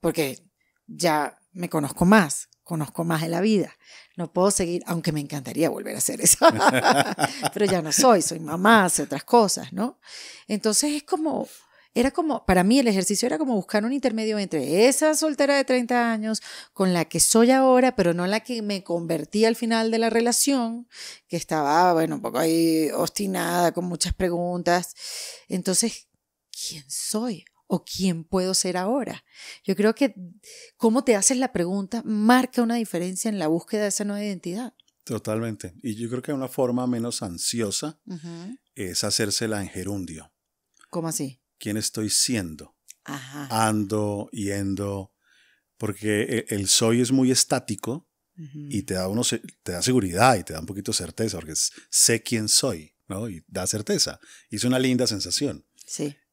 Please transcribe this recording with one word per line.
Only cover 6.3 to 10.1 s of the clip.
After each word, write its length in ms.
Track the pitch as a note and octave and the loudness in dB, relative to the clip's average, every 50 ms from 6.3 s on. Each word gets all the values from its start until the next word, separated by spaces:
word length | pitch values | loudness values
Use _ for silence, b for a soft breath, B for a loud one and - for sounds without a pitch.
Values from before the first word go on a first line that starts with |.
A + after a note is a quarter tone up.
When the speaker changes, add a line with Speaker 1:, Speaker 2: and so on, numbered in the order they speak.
| - - - E4 | 2 6 6 6
Speaker 1:
<laughs> 1040 | - - - - - B3+ - - - - C#3 - - - D3+ - - - B3+ C#3+ - | 6 8 4 4 4 4 4 4 4 4 2 0 0 -2 -4 -4 -4 -2 -4 -4 0
Pero 140 | - G#3 | 0 0
ya 160 | G3 F#3+ F3+ D#3+ | 2 2 0 0
no 100 | D#3 C#3+ | 0 0
soy, 300 | - C#4 B3+ A#3 F#3+ D#3 | 4 6 6 6 6 4
soy 180 | - E3 E3 | -2 -6 -6
mamá, 480 | E3 D3 D#3 E3+ F#3 A3+ A3+ A3 G3 F3+ | -8 -6 -6 2 6 6 8 8 6 4
sé 140 | - - D3 | 2 -2 -2
otras 220 | - - C#3 - | -2 -4 -8 -4
cosas, 460 | - - A#3+ A3 F#3+ - - - C3 F3+ | 4 6 6 6 6 2 -2 -4 -8 -6
¿no?". 260 | F#3 G#3 B3 E4+ _ B B | -4 -4 -6 -6 _ B B